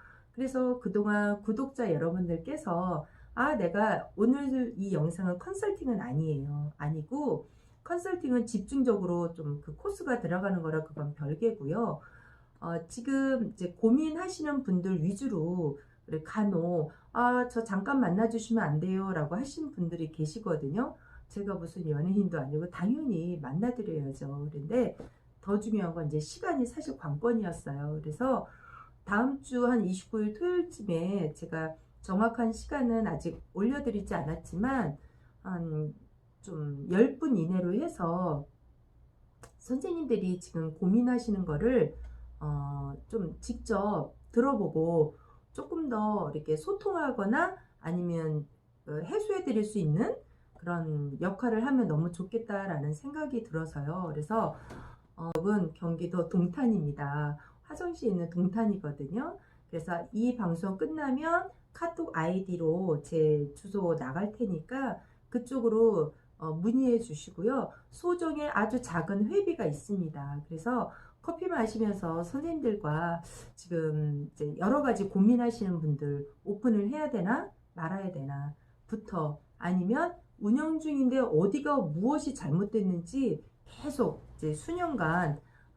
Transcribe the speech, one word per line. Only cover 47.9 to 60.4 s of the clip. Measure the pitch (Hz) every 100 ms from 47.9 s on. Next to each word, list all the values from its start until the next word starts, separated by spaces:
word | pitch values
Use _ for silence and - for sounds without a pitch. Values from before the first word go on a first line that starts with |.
| 175 175 165 160 151 147 _ _ _ -
어, |
해소해드릴 | 151 170 415 427 381 311 220
수 | 208 208
있는 | 156 156 330 523 - - _ -
그런 | 170 175 160 151 143 135
역할을 | 180 196 247 220 254
하면 | 262 190
너무 | 151 175
좋겠다라는 | - 180 226 226 202 196 151 147
생각이 | 151 269 302 294 247
들어서요. | 226 160 160 151 143 180 165
그래서, | 147 151 - 160 - - - - - - -
어, | 165 170
여러분, | 190 214 165
경기도 | - 170 165 170 180 -
동탄입니다. | 180 175 294 240 202 147 143 143 143 147 147 - -
화성시에 | - 302 349 320 254
있는 | 180 170
동탄이거든요. | 175 185 226 214 190 151 143 143 202 320 392 - - -
그래서 | 170 165 170 175
이 | 208 240
방송 | 240